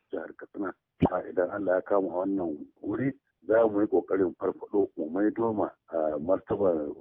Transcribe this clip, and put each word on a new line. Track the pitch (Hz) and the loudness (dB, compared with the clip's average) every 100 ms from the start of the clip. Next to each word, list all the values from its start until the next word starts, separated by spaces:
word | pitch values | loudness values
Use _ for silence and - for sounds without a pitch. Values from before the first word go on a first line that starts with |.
| - | -10
jihar | - 85 - | -10 -10 -16
Katsina. | - - 92 - _ - - | -16 -10 -10 -10 _ -2 0
Ah, | 90 - | 0 -4
idan | - 90 | -2 -2
Allah | 104 95 92 | -2 0 0
ya | |
kama | - 101 95 | 2 0 0
wannan | 87 98 98 85 73 69 _ | -2 -2 -2 -4 -6 -12 _
wuri | - 110 135 - _ _ - | -6 -2 -2 -4 _ _ 2
za | 113 113 | 4 4
mu | 101 | 4
yi | 107 | 2
ƙoƙarin | 92 - 95 92 - | 2 2 2 2 0
farfaɗo | - - - 101 95 - | -4 -4 -2 0 0 -2
mu | 76 | -4
maido | 87 107 101 113 | 0 0 0 -2
ma, | 107 82 - - | 0 -4 -6 -6
ah, | 82 78 76 | -2 0 -2
martabar | 76 92 - 101 98 80 73 71 | 0 0 0 0 2 2 -2 -8